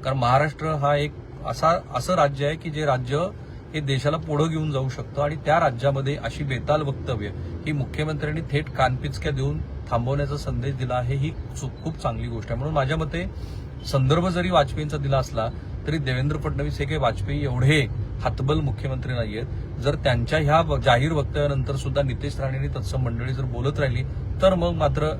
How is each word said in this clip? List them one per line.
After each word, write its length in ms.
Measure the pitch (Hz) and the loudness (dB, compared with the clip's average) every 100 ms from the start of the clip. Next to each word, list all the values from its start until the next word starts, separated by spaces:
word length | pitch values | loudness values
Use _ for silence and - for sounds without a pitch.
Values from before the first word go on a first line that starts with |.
कारण 140 | 131 135 | 0 2
महाराष्ट्र 500 | 120 131 151 - 160 | 6 6 4 0 -4
हा 280 | 151 143 147 | 0 2 2
एक 180 | 147 135 - - - | 0 -6 -14 -10 -8
असा, 340 | 117 160 170 - 127 | 2 4 2 0 -6
असं 200 | 127 185 | 0 4
राज्य 300 | 143 139 143 | 4 4 -2
आहे 100 | 160 | -2
की 140 | 170 | -6
जे 160 | 151 151 | -2 0
राज्य 320 | 127 123 143 185 - - - - | 0 0 0 -2 -6 -14 -14 -8
हे 60 | 156 | -6
देशाला 380 | 143 135 147 165 | -2 0 0 -2
पुढं 300 | 160 147 160 | -2 0 2
घेऊन 240 | 156 156 | 0 -2
जाऊ 180 | 135 131 | -2 -2
शकतं 320 | - - - | -4 -8 -2
आणि 140 | 147 151 | -2 -2
त्या 240 | 143 147 | 2 4
राज्यामध्ये 560 | 139 120 135 139 135 147 | 4 2 2 2 0 -2
अशी 280 | 117 - | -4 -4
बेताल 380 | 147 123 - 151 | -4 -2 2 2
वक्तव्य 460 | 143 131 - 117 104 - - - - | 2 -4 -2 -2 -4 -6 -8 -6 -4
ही 60 | |
मुख्यमंत्र्यांनी 720 | 151 123 - 151 147 151 156 160 | -2 -2 -2 -2 -2 -2 -4 -2
थेट 180 | 143 - | -2 -2
कानपिचक्या 640 | - 131 131 147 - 160 | 2 2 2 -4 -4 -2
देऊन 300 | 139 135 151 - - - | 0 0 -2 -6 -8 -2
थांबवण्याचा 480 | 120 120 143 143 143 | 0 0 0 0 -2
संदेश 380 | - 120 131 135 | -4 -2 -2 -2
दिला 180 | 127 | -2
आहे, 220 | 123 123 139 | 0 0 0
ही 140 | 147 | -2
चू-, 540 | - - - 127 - | -4 -8 -8 -8 -6
खूप 140 | 160 156 | -8 -4
चांगली 300 | 139 113 120 | -4 -2 -4
गोष्ट 240 | 117 101 | -6 -6
आहे. 60 | 117 | -4
म्हणून 180 | 143 151 | -2 0
माझ्या 220 | 131 160 | 0 0
मते 340 | 156 165 190 - - - - - - | -2 -4 -6 -8 -10 -10 -10 -10 -2
संदर्भ 360 | 139 131 160 180 | 2 4 4 4
जरी 220 | 175 180 | 0 4
वाजपेयींचा 480 | 175 139 - 151 151 | 4 4 0 -4 -2
दिला 200 | 139 135 | 0 0
असला 320 | 131 117 113 - - - - | 0 -2 -4 -4 -8 -8 -2
तरी 100 | 160 | -2
देवेंद्र 400 | 131 127 135 151 | 0 0 0 0
फडणवीस 420 | 151 139 147 139 | -2 -2 -2 -2
हे 60 | 143 | -2
काही 120 | 156 | 2
वाजपेयी 460 | 127 107 - 147 | 2 2 -2 0
एवढे 440 | 139 123 135 151 117 - - - | 0 4 6 6 4 -2 -4 -2
हतबल 380 | 123 - 131 156 | -2 0 2 2
मुख्यमंत्री 540 | 147 101 143 127 123 | 2 -2 -2 -2 -2
नाहीयेत. 680 | 123 110 104 - - - - | -2 -2 -4 -4 -6 -6 -2
जर 160 | 131 139 | 0 2
त्यांच्या 440 | 135 120 120 156 | 2 2 2 2
ह्या 220 | 147 156 | 6 4
व-, 160 | 165 139 | 4 2
जाहीर 340 | 123 120 143 | 4 4 4
वक्तव्यानंतर 640 | 151 139 151 147 135 131 139 | 0 0 0 2 2 0 -2
सुद्धा 260 | 143 135 | 0 0
नितेश 380 | 139 120 143 - | 0 0 -4 -2
राणेंनी 280 | 135 135 131 | -2 -2 -2
तत्सम 340 | 131 - 131 | -2 -2 0
मंडळी 320 | 127 117 123 | 0 -2 -2
जर 100 | 131 | -2
बोलत 360 | 127 - 135 143 | -2 0 0 2
राहिली 240 | 135 - - - - - | 0 0 -2 -4 -4 4
तर 120 | 190 | 4
मग 160 | 185 170 | 6 2
मात्र 440 | 165 151 135 151 151 | 2 2 2 0 -2